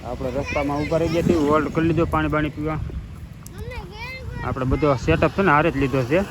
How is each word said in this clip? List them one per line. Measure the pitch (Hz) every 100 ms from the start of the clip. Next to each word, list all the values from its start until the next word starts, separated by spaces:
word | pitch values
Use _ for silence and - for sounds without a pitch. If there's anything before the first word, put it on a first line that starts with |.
| 117
આપણે | 127 131 123
રસ્તામાં | 143 151 143 143
ઊભા | 147 160
રહી | 165 170
ગયા | 170
છીએ, | 170 143
હોલ્ટ | 151 143 160
કરી | 165
લીધો | 165 165 160
પાણી | 156 151
બાણી | 151 147
પીવા. | 151 156 - - - - - - - - 453 480 427 427 466 - - - 120
આપણે | 127 127
બધો | 139 147 131
સેટઅપ | 151 160 156 -
છે | 196
ને | 147
હારે | 165
જ | 139
લીધો | 139 135 120
છે. | 160 202